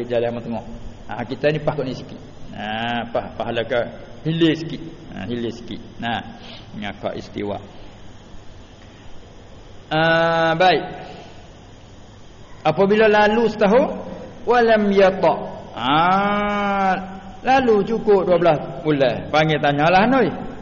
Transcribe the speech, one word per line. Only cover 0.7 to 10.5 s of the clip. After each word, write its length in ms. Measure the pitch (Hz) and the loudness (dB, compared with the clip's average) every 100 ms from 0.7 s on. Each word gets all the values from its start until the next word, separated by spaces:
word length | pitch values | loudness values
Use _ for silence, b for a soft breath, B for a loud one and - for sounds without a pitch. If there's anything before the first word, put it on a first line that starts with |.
| - - - - | -12 -12 -14 -12
Ha, 160 | 107 117 | -10 -8
kita 240 | 131 147 | -2 0
ni 80 | 151 | 0
pas 160 | 151 | -2
kat 160 | 151 131 | -4 -4
ni 80 | 120 | -6
sikit. 240 | - - - - - | -12 -16 -16 -16 -14
Ha, 560 | 101 104 110 117 120 113 | -10 -6 -4 -2 -4 -4
pas, 160 | 120 101 | -6 -6
pas 160 | - 113 | -6 -4
lah 160 | 117 113 | -4 -2
ke 140 | 120 117 - - - | -2 -2 -8 -16 -10
hilir 320 | 156 165 165 | -4 2 2
sikit. 260 | 139 - 120 - - - | 2 -4 -10 -12 -16 -16
Ha, 160 | 98 101 | -12 -8
hilir 240 | 120 117 | -6 -6
sikit. 280 | - - 98 - - | -8 -12 -12 -14 -10
Nah, 240 | 117 107 - - B B B | -6 -6 -8 -14 B B B
dengan 240 | 107 104 - | -10 -10 -8
khak 200 | 101 - | -8 -8
istiwa. 400 | - - 101 98 - B B B - - - - - - - - - - - - - - - - - - - | -10 -8 -6 -8 -10 B B B -18 -20 -18 -18 -18 -20 -20 -20 -20 -20 -16 -16 -16 -20 -20 -20 -20 -18 -6
Ah, 640 | 156 165 165 165 165 165 | 0 2 4 2 2 2